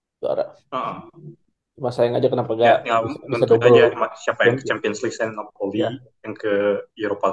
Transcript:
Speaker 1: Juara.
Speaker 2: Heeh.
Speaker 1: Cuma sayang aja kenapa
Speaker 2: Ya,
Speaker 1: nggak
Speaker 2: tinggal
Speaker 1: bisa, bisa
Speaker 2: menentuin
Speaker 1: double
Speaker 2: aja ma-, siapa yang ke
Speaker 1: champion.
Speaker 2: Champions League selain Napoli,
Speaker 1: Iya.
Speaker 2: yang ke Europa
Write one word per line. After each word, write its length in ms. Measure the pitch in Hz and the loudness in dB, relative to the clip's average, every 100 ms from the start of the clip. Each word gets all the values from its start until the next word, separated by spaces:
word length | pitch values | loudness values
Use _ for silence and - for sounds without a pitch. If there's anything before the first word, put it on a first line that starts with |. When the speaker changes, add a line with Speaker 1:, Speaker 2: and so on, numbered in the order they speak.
| _ _ | _ _
Speaker 1:
Juara. 360 | - - - - _ | -6 -4 -4 -8 _
Speaker 2:
Heeh. 260 | 131 117 87 - - 76 - _ _ _ | -10 -8 -12 -16 -20 -20 -20 _ _ _
Speaker 1:
Cuma 160 | _ 127 | _ -8
sayang 240 | 120 120 | 0 0
aja 160 | 123 123 | 2 0
kenapa 240 | 120 123 | 0 -2
Speaker 2:
Ya, 240 | 113 117 110 | 2 4 4
Speaker 1:
nggak 0 | - | 2
Speaker 2:
tinggal 160 | 113 | -2
Speaker 1:
bisa, 160 | 113 - | -2 -8
bisa 80 | - | -8
Speaker 2:
menentuin 360 | 123 117 113 123 | -2 2 4 6
Speaker 1:
double 80 | |
Speaker 2:
aja 240 | 117 113 104 | 6 6 2
ma-, 160 | 113 | -6
siapa 280 | - - - 120 | -4 -6 2 2
yang 100 | 131 | 2
ke 40 | |
Speaker 1:
champion. 80 | - | -2
Speaker 2:
Champions 300 | 110 104 104 | -4 -4 -4
League 140 | 117 - | -6 -4
selain 160 | 110 | -6
Napoli, 440 | 107 107 _ 98 104 | -6 -14 _ -6 -2
Speaker 1:
Iya. 80 | 110 131 - _ | -4 -4 -14 _
Speaker 2:
yang 120 | 113 104 | -14 -8
ke 140 | 110 101 104 98 - | -2 0 0 -2 -4
Europa 340 | - 104 101 95 | -8 -6 -2 -2